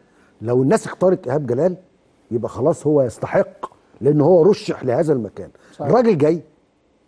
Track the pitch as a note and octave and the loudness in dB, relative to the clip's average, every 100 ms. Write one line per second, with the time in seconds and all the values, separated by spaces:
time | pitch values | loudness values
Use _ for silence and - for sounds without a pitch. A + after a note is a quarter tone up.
0 | _ _ _ _ A2 B2 C3+ G#3+ - - | _ _ _ _ -4 0 2 0 -2 -2
1 | F#3 F#3 B2 C#3 C3 A#2+ F3 F3 _ _ | 0 0 -2 -4 -4 -2 -2 -4 _ _
2 | _ _ - A#2 A2 - C#3 E3+ D3 D3+ | _ _ -8 -8 -6 -4 -2 -2 0 0
3 | B2 - - F3+ G#3 - - _ _ - | 0 -4 -4 -2 -2 -6 -18 _ _ -4
4 | C3+ D3+ C#3 F3+ E3 G#3 - - B2+ B2 | 0 2 4 6 4 2 -2 -8 -4 -2
5 | D#3 C#3 G2+ - F2 _ _ - C#3+ A3 | 0 -2 -4 -12 -18 _ _ -8 0 2
6 | A#3 F3 D3+ E3+ - _ _ _ _ _ | 2 2 2 0 -6 _ _ _ _ _